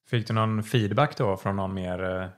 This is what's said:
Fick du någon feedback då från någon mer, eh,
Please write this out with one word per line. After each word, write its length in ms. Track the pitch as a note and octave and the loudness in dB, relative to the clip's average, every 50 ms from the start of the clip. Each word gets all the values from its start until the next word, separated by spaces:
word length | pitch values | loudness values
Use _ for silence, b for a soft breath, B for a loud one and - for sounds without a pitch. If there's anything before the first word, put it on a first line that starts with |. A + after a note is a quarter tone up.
| _ - | _ -2
Fick 180 | - A#2+ G#2+ - | -2 -2 0 0
du 60 | A2+ | 0
någon 300 | A2 A2 A2 A2 G#2+ G#2+ | 2 2 2 0 -2 0
feedback 540 | - - B2 G#2+ G2 G#2 A2 D3 D3 - - | 2 2 2 2 4 2 2 2 2 0 0
då 200 | C#3 G#2 F#2+ - | 0 0 0 0
från 180 | - G2+ G2 | -2 -2 -2
någon 180 | G2 F#2+ F#2+ F#2+ | 0 -2 -2 -2
mer, 480 | F#2+ F#2 F2+ F2+ F2+ F#2+ F#2 F#2 F#2 | -4 -4 -4 -4 -2 -2 -2 -2 -4
eh, 60 | F#2 F2+ F#2 | -4 -6 -10